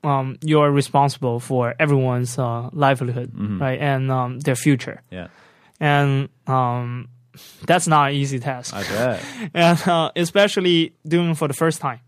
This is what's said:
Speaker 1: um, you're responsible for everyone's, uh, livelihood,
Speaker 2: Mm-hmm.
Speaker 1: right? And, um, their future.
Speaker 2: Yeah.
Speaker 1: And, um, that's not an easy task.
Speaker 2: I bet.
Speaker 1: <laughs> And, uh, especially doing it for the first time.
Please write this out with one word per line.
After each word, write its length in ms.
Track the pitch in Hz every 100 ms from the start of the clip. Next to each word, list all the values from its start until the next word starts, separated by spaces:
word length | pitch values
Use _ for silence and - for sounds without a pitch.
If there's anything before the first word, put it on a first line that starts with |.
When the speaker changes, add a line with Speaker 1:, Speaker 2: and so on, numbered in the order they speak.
Speaker 1:
um, 340 | 151 139 135 -
you're 300 | 156 151 147
responsible 680 | 143 135 143 139 - 127 117
for 360 | 123 131 120 120
everyone's, 600 | 151 139 127 123 123 123
uh, 300 | 123 117 120
livelihood, 580 | 156 143 131 123 120 120
Speaker 2:
Mm-hmm. 260 | 113 101 98
Speaker 1:
right? 180 | 135 131
And, 320 | 147 135 131
um, 280 | 131 123 127
their 160 | 139 127
future. 460 | 151 135 - - _
Speaker 2:
Yeah. 160 | 92 85 _ _ _ _ _
Speaker 1:
And, 500 | 151 143 143 135 139 _ -
um, 640 | 131 123 120 120 123 123 - _ - - - -
that's 220 | 175 170
not 240 | 156 139
an 40 | 143
easy 240 | 139 135
task. 360 | 123 127 123 98
Speaker 2:
I 80 |
bet. 380 | 92 101 123 101 - 247
Speaker 1:
<laughs> 160 | 214 175
And, 320 | 170 170 -
uh, 240 | 170 160 -
especially 800 | 170 202 202 202 180 170 165 _ 156
doing 240 | 170 170
it 60 | 156
for 100 | 151
the 60 | 139
first 260 | 165 156
time. 180 | 143 120